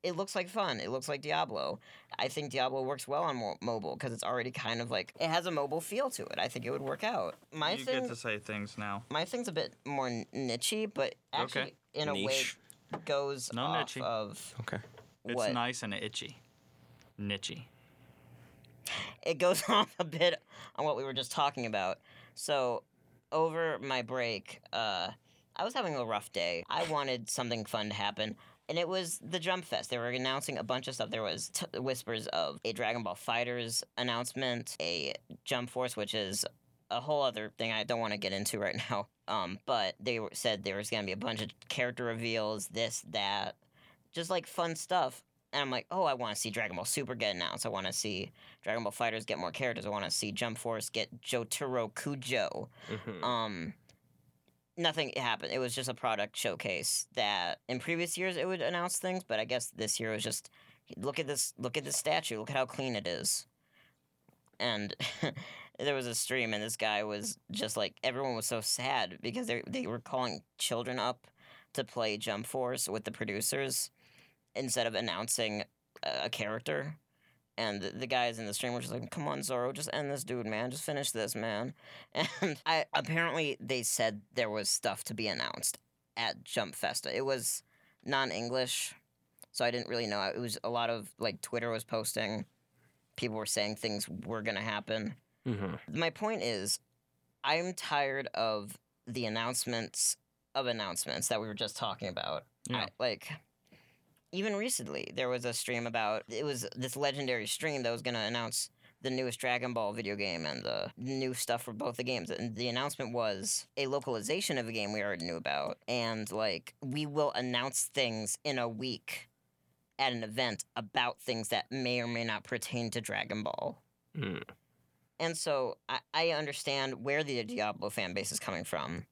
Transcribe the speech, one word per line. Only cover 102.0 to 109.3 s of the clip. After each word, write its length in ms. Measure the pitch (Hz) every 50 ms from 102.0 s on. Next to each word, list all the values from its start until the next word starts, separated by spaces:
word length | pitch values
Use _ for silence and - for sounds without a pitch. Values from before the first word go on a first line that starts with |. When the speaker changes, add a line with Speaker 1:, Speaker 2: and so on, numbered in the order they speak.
| - 95
Speaker 1:
about. 360 | 90 - - - 76 71 - _ _ _ _ -
Speaker 2:
Yeah. 80 | 123 104
Speaker 1:
I, 100 | 92 - _ _
like, 320 | 120 123 107 - - - 156 - _ _ _ _ _ _ - - - _ _ _ _ _ _ _ _ _
even 240 | - 185 196 220 202
recently, 560 | 196 214 254 254 - 120 - 71 69 - - -
there 140 | - 131 123
was 160 | 127 123 120
a 80 | 123 117
stream 320 | - - - 123 120 117 117
about, 360 | 113 117 110 104 107 113 - -
it 160 | 117 110 143
was 220 | 147 139 123 120 - -
this 200 | - 127 131 127
legendary 500 | 135 143 139 131 143 143 127 127 117 107 107
stream 360 | - - - 160 147 139 123
that 80 | 117
was 100 | 117 117
gonna 180 | 113 123 120 117
announce 500 | 107 107 117 120 117 113 117 - - - _ _ _ - _ _
the 80 | - 131
newest 300 | 127 127 131 123